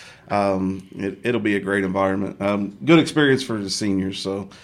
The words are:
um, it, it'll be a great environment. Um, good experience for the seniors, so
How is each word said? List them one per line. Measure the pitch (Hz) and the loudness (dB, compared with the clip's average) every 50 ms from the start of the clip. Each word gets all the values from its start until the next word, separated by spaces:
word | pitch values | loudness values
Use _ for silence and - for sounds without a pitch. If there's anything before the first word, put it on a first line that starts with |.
| - - - - - - | -20 -20 -20 -20 -8 -4
um, | 98 101 101 101 95 95 95 95 95 95 - - - | -2 0 2 2 0 0 0 -2 -4 -6 -10 -14 -10
it, | - 98 98 95 - - | -8 -6 -6 -6 -4 -4
it'll | 117 120 113 | -2 -2 0
be | 104 107 101 | 0 0 0
a | 101 | 0
great | - 95 98 101 95 | 0 0 0 0 0
environment. | 95 92 98 98 95 95 98 101 - - - | 0 0 0 0 2 0 0 -2 -4 -6 -4
Um, | 98 101 104 101 101 98 - - - | -2 -2 -2 -2 -2 -6 -8 -4 2
good | 139 165 165 | 6 6 6
experience | 151 160 - 156 151 139 131 127 - | 6 4 2 2 4 4 4 2 0
for | - 117 107 | -2 -4 -4
the | 101 95 | -4 -4
seniors, | - - 107 104 98 95 92 95 98 - | -4 -2 -2 0 0 0 0 -2 -4 -6
so | - 98 98 98 98 95 - - | -6 -6 -6 -6 -8 -10 -14 -20